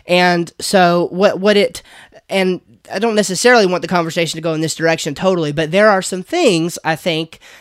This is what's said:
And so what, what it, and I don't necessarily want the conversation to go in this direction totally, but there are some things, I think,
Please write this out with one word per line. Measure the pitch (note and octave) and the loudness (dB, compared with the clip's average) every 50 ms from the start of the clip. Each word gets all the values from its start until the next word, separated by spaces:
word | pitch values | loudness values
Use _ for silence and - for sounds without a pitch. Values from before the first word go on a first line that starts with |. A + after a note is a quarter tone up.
| _ | _
And | - F3 F3+ F3+ F3+ F3 F3 F3 D#3+ - _ | 0 2 2 4 2 2 0 -2 -6 -8 _
so | - - - G3 F3+ F3 E3+ F3 F3 - | -8 0 2 4 4 4 4 2 0 -2
what, | - F3+ G3+ G3+ - F3 | -2 0 0 2 0 2
what | F#3+ G#3 G#3 | 0 2 2
it, | G#3 G3 - - - - _ - - - _ _ - _ _ | 4 2 0 -2 -8 -18 _ -20 -20 -20 _ _ -20 _ _
and | - F#3+ F#3+ F#3 F#3 - - _ A2+ _ _ - A#2 | -4 -2 0 0 -2 -4 -8 _ -20 _ _ -10 -6
I | F#3+ | -4
don't | G3+ A#3 G#3+ | -2 0 0
necessarily | G#3 G3+ - F#3 E3+ - A#3+ B3 A#3+ G#3 | 0 0 0 -2 0 2 4 4 6 4
want | F3+ F3+ E3+ E3 | 2 0 -2 -4
the | D#3+ | -2
conversation | F#3+ F3 E3 D#3+ D#3 F3+ E3+ D#3 - D#3+ | -2 -2 -2 -2 -2 -4 -4 -4 -4 -6
to | D#3+ | -6
go | E3+ D#3+ | -4 -4
in | D#3 | -2
this | D#3+ D#3 - | -4 -4 -4
direction | - D#3+ E3 E3 D3+ - E3 D3+ | -2 0 0 0 0 -4 -8 -8
totally, | - - F#3+ F#3+ F3 D#3+ D3 D3 | -2 -2 0 0 0 -2 -4 -2
but | D3+ D#3+ D#3 | -4 -4 -2
there | D#3+ G3 G#3 A3 | 0 2 4 4
are | G3+ F#3 F3+ | 2 2 -2
some | - - F#3 F#3+ | -4 -8 -10 -8
things, | - - F4 F4 B3+ F#3 E3 D#3+ F3 - - - | -6 -2 2 2 2 2 2 0 -2 -6 -6 -4
I | D3+ E3 | -4 -4
think, | D3+ - F#3+ E3 D#3 E3 D#3 - - _ - - - | -2 -2 -4 -4 -4 -6 -8 -12 -20 _ -20 -20 -20